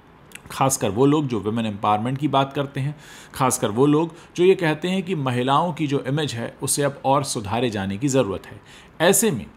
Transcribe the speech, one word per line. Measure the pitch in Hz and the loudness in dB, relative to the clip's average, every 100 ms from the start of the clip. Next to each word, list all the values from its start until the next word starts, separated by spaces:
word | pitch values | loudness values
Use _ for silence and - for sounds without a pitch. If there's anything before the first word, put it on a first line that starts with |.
| - - - - - | -20 -20 -20 -20 -8
खासकर | - 135 - 113 | 0 0 2 0
वो | 101 | 2
लोग | 143 156 139 | 4 4 0
जो | 110 | -2
वुमेन | 104 117 | -2 -2
एम्पावरमेंट | 110 101 107 107 120 135 | -4 -2 0 0 0 -4
की | 147 | 0
बात | 135 135 | 0 0
करते | 147 135 135 | -2 -6 -6
हैं, | 139 147 - - - | -6 -8 -16 -20 -10
खासकर | - 127 - 113 | 0 2 2 0
वो | 110 | 2
लोग | 147 151 165 - - | 4 4 0 -6 -8
जो | - | 2
ये | 185 | 4
कहते | 180 160 156 180 | 4 2 -2 -2
हैं | 190 | -4
कि | 175 | -2
महिलाओं | 165 131 123 127 143 175 | -2 -2 0 2 2 0
की | 147 147 | -2 -2
जो | 139 131 | -2 -2
इमेज | 147 147 | -2 -2
है, | 117 117 - | -6 -8 -8
उसे | 135 147 | -4 0
अब | 143 139 | -2 -2
और | 135 139 | 0 0
सुधारे | 139 127 95 117 123 | 0 -6 -2 -2 0
जाने | 104 95 101 | -2 -4 -2
की | 139 | 0
ज़रूरत | 131 101 87 | 2 0 -2
है। | - 107 - - - - | -10 -20 -20 -20 -14 0
ऐसे | 175 - 220 | 2 4 2
में | 117 73 | -2 -8